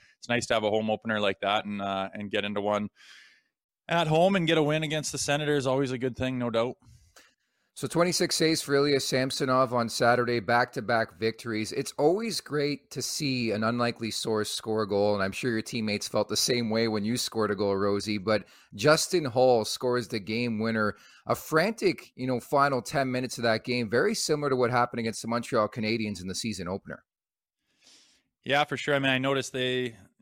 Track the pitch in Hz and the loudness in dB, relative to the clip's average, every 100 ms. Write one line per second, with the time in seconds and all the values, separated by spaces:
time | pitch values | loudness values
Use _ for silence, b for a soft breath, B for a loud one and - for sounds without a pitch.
0 | b b - 120 - 113 107 107 110 107 | b b -2 -2 0 0 2 0 0 -2
1 | 113 107 101 98 98 104 98 101 98 98 | 0 0 0 0 0 0 0 -6 -4 -4
2 | 98 107 104 107 101 104 101 104 104 _ | -4 -8 -4 -4 -2 -4 0 0 -2 _
3 | B B B B B B _ _ - 170 | B B B B B B _ _ -4 -2
4 | 156 156 185 196 160 165 147 156 156 156 | 2 4 4 4 2 2 4 0 -2 -4
5 | 143 139 - 143 147 147 131 131 135 127 | -6 -6 -2 -2 2 0 2 0 0 -2
6 | 127 117 131 127 120 113 120 - - - | -4 -2 -4 -2 -2 0 0 -4 -18 -20
7 | _ b b b b b b - 135 160 | _ b b b b b b -10 -4 2
8 | 180 - 165 - 160 160 - 143 143 135 | 2 2 0 2 2 2 2 2 4 2
9 | - 135 135 - 135 127 131 120 113 - | 2 0 0 -2 0 2 2 0 -2 2
10 | 120 123 120 120 95 117 123 139 104 117 | 4 4 2 0 2 2 2 -2 -2 0
11 | 110 - 110 - 117 107 107 - 139 - | 0 -2 -4 -4 -6 -4 -4 -4 -6 2
12 | 147 196 226 160 - 147 143 143 _ 143 | 4 4 0 -6 -6 -4 -2 -4 _ -8
13 | - - 147 127 117 104 110 120 120 117 | -6 -4 -2 0 0 0 0 0 -2 -2
14 | 113 - - 107 104 - 113 110 101 101 | -6 -4 -2 -2 -2 -4 -4 -2 0 2
15 | 104 104 95 95 131 110 - 120 107 104 | 2 2 0 -2 -2 -2 -4 -4 -2 -4
16 | - 110 107 107 - 120 113 110 113 107 | -2 -2 0 0 0 0 0 0 0 0
17 | 104 120 - 113 104 101 101 98 101 101 | -2 -2 -4 -2 -2 0 0 2 2 0
18 | 104 104 92 107 - b b 101 135 156 | -2 -4 0 0 -2 b b 0 4 4
19 | - 180 143 120 127 120 107 - 127 123 | 4 0 0 4 6 6 2 -2 -2 -2
20 | 110 113 92 110 120 107 113 113 107 - | -2 -6 -4 -4 -2 -2 -2 0 0 -2
21 | B B - 123 - 156 190 226 202 131 | B B -4 -4 0 0 0 0 -2 -2
22 | - - 127 123 - 143 143 131 - 151 | -8 -8 -4 -4 0 2 4 2 -2 -2
23 | 131 127 127 - 117 110 - 123 113 117 | -2 -2 -4 -2 0 0 0 -4 0 2
24 | 202 220 - 151 143 127 120 123 120 120 | 2 0 -2 0 0 2 4 4 2 0
25 | 113 107 113 117 117 120 107 - 107 113 | -4 -4 -4 -4 0 2 2 0 -2 0
26 | 107 92 92 90 117 101 87 95 - 76 | -2 -6 -8 -6 -6 -6 -6 -6 -8 -16
27 | _ _ _ _ _ _ b b b b | _ _ _ _ _ _ b b b b
28 | b b b _ 123 139 151 139 - 139 | b b b _ -2 0 0 -2 0 2
29 | 135 131 135 135 131 131 127 127 123 110 | 2 2 2 0 -2 -4 -2 0 -2 -8
30 | 98 _ | -20 _